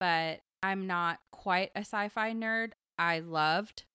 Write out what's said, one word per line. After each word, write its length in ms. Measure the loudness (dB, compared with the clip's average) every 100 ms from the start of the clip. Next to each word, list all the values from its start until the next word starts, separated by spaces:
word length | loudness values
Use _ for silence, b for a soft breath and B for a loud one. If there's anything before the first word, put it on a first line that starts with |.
but 400 | 2 2 0 -4 _ -6
I'm 240 | -2 -2 -2
not 320 | 0 0 -2 _
quite 400 | -8 0 2 0
a 60 | -4
sci-fi 520 | -4 -2 -2 -2 -2
nerd. 380 | -2 -2 -2 -4 -8 _ -2
I 200 | 0 0
loved 640 | 0 2 4 2 0 -10 -20